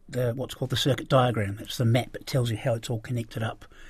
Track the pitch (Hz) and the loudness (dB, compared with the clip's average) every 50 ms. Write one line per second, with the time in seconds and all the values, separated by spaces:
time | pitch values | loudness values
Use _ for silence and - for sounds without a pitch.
0 | - - - 123 127 120 117 135 123 - - - 135 123 123 - - 147 120 - | -14 -8 -4 -2 0 0 -2 -2 -6 -8 -6 -6 -4 -2 -2 0 2 2 2 2
1 | - - 143 131 123 123 113 117 101 98 101 107 - - - - 123 113 120 123 | 2 4 6 6 6 6 2 0 -2 -2 -4 -6 -8 -8 -2 2 4 4 4 4
2 | 117 - - - - - - 135 120 117 110 - - 135 113 113 - - 120 110 | 2 0 -6 -10 -6 -2 0 0 0 0 -2 -2 0 0 -2 -2 -2 -4 -6 -6
3 | - - 123 117 113 - - 113 113 107 - - - - - - - - | -4 -4 -4 -4 -4 -6 -6 -4 -4 -4 -6 -8 -16 -20 -20 -20 -20 -20